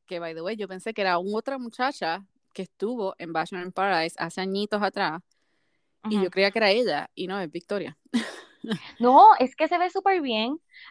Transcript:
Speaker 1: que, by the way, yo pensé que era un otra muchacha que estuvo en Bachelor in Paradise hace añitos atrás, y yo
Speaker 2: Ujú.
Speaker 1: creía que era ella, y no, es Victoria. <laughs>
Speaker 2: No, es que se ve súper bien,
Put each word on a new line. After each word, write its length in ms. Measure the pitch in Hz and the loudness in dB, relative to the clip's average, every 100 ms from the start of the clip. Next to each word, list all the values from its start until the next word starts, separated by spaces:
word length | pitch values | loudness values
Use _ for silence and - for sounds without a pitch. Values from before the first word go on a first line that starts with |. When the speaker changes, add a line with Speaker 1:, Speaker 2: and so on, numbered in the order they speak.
| _ | _
Speaker 1:
que, 140 | 175 | -10
by 160 | 165 165 | -8 -8
the 60 | |
way, 140 | 175 220 | -8 -8
yo 120 | 190 | -8
pensé 260 | 185 226 | -8 -8
que 80 | 220 | -2
era 160 | 190 175 | 0 0
un 160 | 190 | 0
otra 240 | 214 269 269 | -4 -4 -8
muchacha 680 | 233 - 254 - 170 180 196 _ _ | -10 -4 -4 -2 -6 -6 -10 _ _
que 80 | - | -14
estuvo 520 | 185 _ 208 247 190 - | -14 _ -6 -4 -6 -8
en 160 | 170 | -6
Bachelor 320 | 160 165 185 180 | -6 -6 -8 -8
in 60 | |
Paradise 440 | 190 196 170 165 - | -2 0 0 -2 -4
hace 220 | 165 190 | -8 -6
añitos 400 | 190 196 208 208 | -6 -4 -4 -2
atrás, 380 | 196 202 180 165 - _ _ _ _ _ _ _ 214 | -2 -2 -4 -4 -12 _ _ _ _ _ _ _ -4
y 60 | 208 | 0
yo 60 | 185 | 0
Speaker 2:
Ujú. 60 | |
Speaker 1:
creía 200 | 185 196 | 2 0
que 80 | 226 | 2
era 100 | 214 | 2
ella, 380 | 214 226 147 165 - | 2 0 -4 -6 -10
y 120 | 185 | -8
no, 120 | 196 | -6
es 100 | 170 | -8
Victoria. 460 | 175 - 202 156 - _ | -10 -8 -8 -8 -14 _
<laughs> 840 | 233 - - - _ 226 202 - - | -4 -4 -12 -20 _ -8 -8 -8 0
Speaker 2:
No, 360 | 240 277 381 - | 6 10 10 10
es 160 | 254 - | 4 0
que 120 | 311 | -2
se 120 | 349 | 0
ve 100 | 359 | -2
súper 320 | 381 392 381 | 0 0 0
bien, 380 | 269 220 226 320 - - - | 0 -2 -2 -6 -12 -20 -20